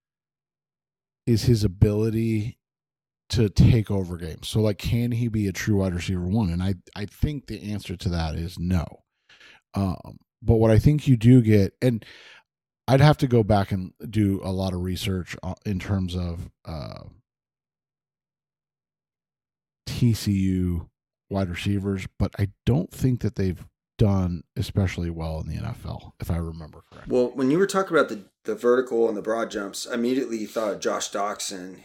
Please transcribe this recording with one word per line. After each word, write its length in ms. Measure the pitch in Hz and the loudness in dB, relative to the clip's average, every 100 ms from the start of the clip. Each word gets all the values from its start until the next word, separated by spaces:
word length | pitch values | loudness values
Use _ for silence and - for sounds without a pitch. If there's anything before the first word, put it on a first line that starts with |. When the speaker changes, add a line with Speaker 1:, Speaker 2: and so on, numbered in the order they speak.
| _ _ _ _ _ _ _ _ _ _ _ _ - | _ _ _ _ _ _ _ _ _ _ _ _ 0
Speaker 1:
is 180 | 110 | 2
his 200 | - 113 | 2 2
ability 920 | 101 95 107 104 110 110 113 110 113 - _ _ _ _ _ _ - | 2 2 2 2 0 -2 -2 -2 -4 -10 _ _ _ _ _ _ -4
to 200 | - 104 | 0 2
take 400 | - - 120 104 | 6 6 6 2
over 280 | 101 87 85 | -4 -4 -8
games. 300 | 85 - - | -10 -10 -4
So, 140 | 113 | 0
like, 160 | 107 98 | 0 0
can 340 | - 117 120 | -2 0 0
he 160 | 117 120 | -2 -2
be 180 | 107 101 | -2 -2
a 60 | |
true 240 | 90 - 98 | -2 0 0
wide 180 | 95 87 | 0 -2
receiver 320 | 90 92 90 | -4 -4 -2
one? 220 | 113 92 | 0 0
And 120 | 85 | 0
I, 140 | 95 90 - - | -2 -4 -8 -12
I 100 | - | -12
think 420 | - 151 147 - | -4 -4 -4 -10
the 240 | 107 104 | -12 -8
answer 240 | 101 - 87 | -8 -8 -6
to 120 | 95 | -4
that 260 | 87 78 80 | -2 -4 -6
is 240 | 85 85 | -8 -6
no. 440 | 87 92 - - _ _ _ - - - _ | -2 -2 -2 -10 _ _ _ -20 -20 -20 _
Um, 460 | 98 95 - - - _ _ | -4 -2 -4 -12 -20 _ _
but 120 | 110 113 | 2 6
what 160 | 113 | 6
I 80 | 110 | 8
think 280 | 147 151 139 | 6 4 4
you 100 | 120 | 6
do 240 | 117 127 | 8 8
get, 320 | 110 107 95 - | 8 6 4 2
and 220 | 127 113 - - - - _ _ _ _ - | 0 0 -6 -20 -20 -20 _ _ _ _ 2
I'd 120 | 135 | 6
have 180 | 147 147 | 8 6
to 80 | 135 | 4
go 160 | 120 | 4
back 280 | 101 101 95 | 4 2 2
and 220 | 98 92 - 123 | -4 -6 -12 -6
do 320 | 107 101 98 | 0 2 0
a 80 | 95 | -2
lot 220 | 95 95 | -4 -2
of 80 | 90 | -4
research, 560 | 90 90 - 95 82 - | -4 -4 -4 -6 -6 -12
uh, 100 | 92 - 107 | -10 -8 -6
in 120 | 92 | -4
terms 380 | - 98 90 90 | -2 -2 -2 -4
of, 340 | 87 85 - _ - | -6 -8 -12 _ -14
uh, 380 | 78 53 50 - - _ _ _ _ _ _ _ _ _ _ _ _ _ _ _ _ _ _ _ _ _ _ _ _ _ _ - | -12 -12 -14 -20 -20 _ _ _ _ _ _ _ _ _ _ _ _ _ _ _ _ _ _ _ _ _ _ _ _ _ _ -10
T 280 | - 123 | 0 0
C 180 | 107 107 | 0 0
U 580 | 98 95 92 90 85 - _ _ _ - | 0 0 0 -2 -4 -8 _ _ _ -8
wide 200 | 98 92 | -4 -4
receivers, 580 | 87 104 101 101 95 - - | -4 -4 -2 -2 -6 -6 -6
but 160 | 98 - | -6 -4
I 80 | 101 - - | -6 -4 -2
don't 260 | 135 190 | 0 -2
think 300 | - 131 123 | -2 -2 0
that 140 | 104 - | -4 -4
they've 280 | 95 85 - _ _ - | -4 -4 -12 _ _ 0
done 440 | 107 95 90 85 - - | 2 2 0 -4 -10 -10
especially 560 | - 104 90 - 85 | -4 -2 -2 -2 -6
well 280 | 82 80 80 | -6 -8 -8
in 80 | 80 | -8
the 100 | 78 | -8
N 80 | 78 | -10
F 200 | - - | -12 -12
L, 300 | - - - | -14 -16 -12
if 120 | - | -6
I 60 | 85 | -4
remember 440 | 82 80 78 82 _ | -6 -10 -16 -20 _
correctly. 240 | - - 123 | -16 -2 0
Speaker 2:
Well, 160 | 123 127 | 0 0
when 160 | 131 | 0
you 80 | 165 | 2
were 80 | 196 | 2
talking 280 | 190 190 160 | 0 0 2
about 140 | - | 2
the, 160 | 104 - _ - | -4 -16 _ -10
the 100 | 107 | -2
vertical 520 | 120 127 127 117 113 | 2 2 2 0 0
and 80 | 104 | 0
the 60 | |
broad 300 | 104 113 107 | -4 -4 -4
jumps, 360 | 107 98 - - | -6 -8 -10 -8
I 60 | |
immediately 540 | 120 120 131 113 113 104 | -4 -2 -2 -4 -6 -6
thought 260 | 117 107 | -4 -4
of 60 | 90 | -2
Josh 320 | 113 98 - | -4 -4 -6
Doxson, 720 | 104 101 98 - 98 92 92 | -6 -6 -6 -10 -10 -14 -18